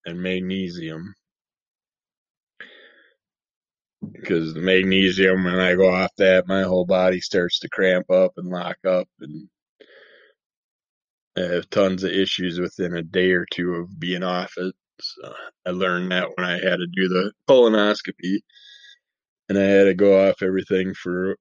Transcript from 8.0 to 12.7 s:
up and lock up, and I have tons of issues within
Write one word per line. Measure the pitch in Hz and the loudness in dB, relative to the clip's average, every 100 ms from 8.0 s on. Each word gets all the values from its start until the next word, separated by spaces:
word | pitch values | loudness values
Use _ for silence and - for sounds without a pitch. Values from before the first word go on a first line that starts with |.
| 90 | 2
up | 92 92 - | 2 2 -2
and | 90 | -10
lock | 90 87 95 | -8 -8 -4
up, | 95 90 90 _ | 0 0 -2 _
and | 73 78 - _ _ _ - - _ _ _ _ _ _ _ _ _ _ _ _ _ - | -16 -16 -18 _ _ _ -20 -20 _ _ _ _ _ _ _ _ _ _ _ _ _ -8
I | |
have | 90 87 - | -4 -4 -2
tons | 107 95 92 | 0 0 0
of | 92 | -2
issues | 92 92 - 90 85 | -2 -2 -2 -4 -4
within | 87 | -6